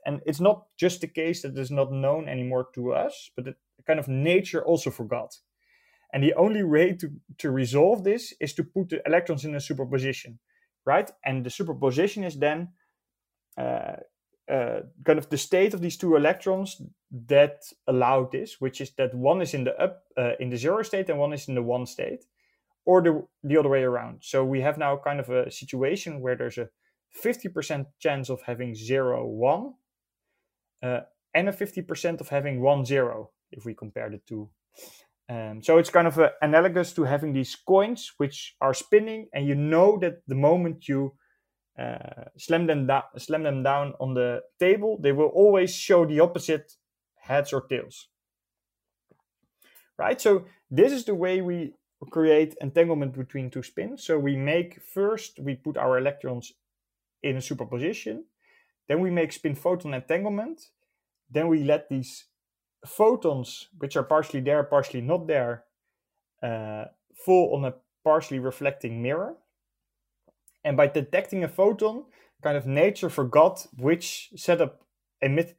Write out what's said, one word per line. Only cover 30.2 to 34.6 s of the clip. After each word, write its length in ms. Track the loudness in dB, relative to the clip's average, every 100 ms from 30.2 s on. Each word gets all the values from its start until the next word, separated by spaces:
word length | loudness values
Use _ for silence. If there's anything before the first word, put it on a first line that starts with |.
| _ _ _ _ _ _
uh, 180 | -6 -4 -6 _ _
and 160 | 0 0
a 40 |
fifty 280 | -2 -6 -8
percent 400 | -8 -4 -4 -4
of 80 | -4
having 320 | -4 -2 0
one, 240 | 2 2
zero, 460 | 2 0 0 -4 -12 _ _
if 140 | -16
we 80 | -14
compare 360 | -12 -12 -10 -10
the 80 | -12
two. 320 | -12 -12 -12 _